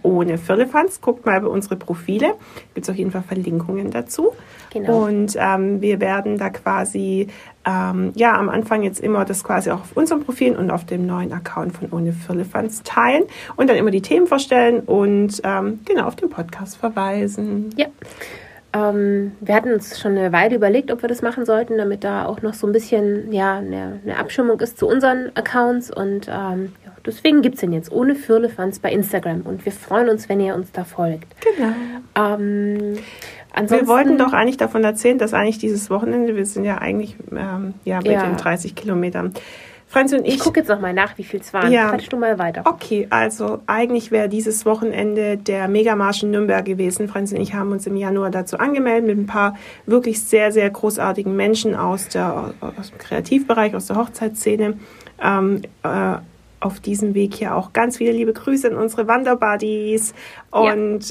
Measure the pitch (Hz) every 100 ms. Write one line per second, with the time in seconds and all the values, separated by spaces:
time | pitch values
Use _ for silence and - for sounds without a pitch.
0 | 185 175 175 165 - 190 262 294 381 -
1 | - 233 - 190 208 196 202 185 - 175
2 | 170 202 294 427 - - - - - 190
3 | 185 185 185 190 180 165 170 196 196 233
4 | 240 - 359 - - - - 220 202 226
5 | 214 208 208 208 190 190 190 202 202 196
6 | 190 196 202 208 196 196 - 196 196 196
7 | 190 190 196 - - - - 185 185 185
8 | 185 196 233 202 202 208 220 220 202 190
9 | - 208 196 190 - 190 196 175 - -
10 | 320 311 294 247 254 - 185 175 170 180
11 | 180 180 180 175 170 - 165 175 185 170
12 | 170 170 - 180 185 214 220 220 - -
13 | 233 285 415 - - - 269 202 214 190
14 | 190 302 349 277 269 254 240 240 - 196
15 | 202 202 208 208 190 196 196 214 - 381
16 | 254 - 359 - 170 - 196 - 226 214
17 | 196 202 202 202 208 202 214 220 302 -
18 | - - - - - - - 214 208 208
19 | 202 202 202 196 202 208 233 220 202 -
20 | 208 196 185 170 208 240 202 226 277 240
21 | 233 240 233 240 233 220 233 226 208 202
22 | 202 202 - 214 220 214 208 220 220 220
23 | 208 202 214 208 196 196 196 190 190 202
24 | 202 - - - 240 220 226 - - 262
25 | 262 254 247 - - 254 240 247 240 -
26 | 196 202 202 - 196 185 190 - - -
27 | - 220 311 294 240 254 180 165 160 -
28 | 254 277 - 226 226 - 185 190 196 190
29 | 196 190 175 165 180 190 - 196 - 214
30 | 240 214 - 196 190 190 185 - 175 -
31 | 170 160 - - 453 392 226 226 240 240
32 | - - 208 208 202 202 202 208 208 208
33 | 214 - - - - - 214 247 240 240
34 | 277 269 254 - 226 262 220 226 220 214
35 | 240 247 226 220 208 220 214 208 - 196
36 | 233 240 233 214 202 202 202 190 - 202
37 | 208 - - - 190 190 196 196 - 185
38 | 196 202 185 180 170 170 175 - 214 180
39 | 180 180 180 - - - - - _ 269
40 | 269 269 - 269 330 320 - 208 185 185
41 | 202 - 190 196 - 196 240 240 214 214
42 | - 254 226 208 175 170 175 - - 208
43 | 202 226 220 220 214 214 - 214 240 240
44 | 226 220 208 214 214 214 220 214 220 -
45 | 208 214 208 202 202 196 190 208 226 214
46 | 196 202 208 208 208 190 190 190 185 185
47 | 208 202 196 196 196 202 196 196 196 196
48 | 196 196 196 185 185 - 269 285 254 226
49 | 226 208 202 208 202 202 - - - 240
50 | 247 220 - 220 214 214 202 202 214 214
51 | 190 190 202 196 202 220 220 180 180 190
52 | - 180 180 - - - - 202 196 -
53 | - - - 269 269 226 208 190 190 202
54 | 233 - 220 220 220 214 208 214 - -
55 | - - - 196 190 196 - - - 190
56 | 190 175 - - - - 202 196 - 202
57 | 208 202 202 202 196 175 - - 240 240
58 | 233 233 226 220 - 269 247 - 220 220
59 | 214 240 254 247 220 208 214 214 214 220
60 | 220 - - - - - 220 214 214 208
61 | -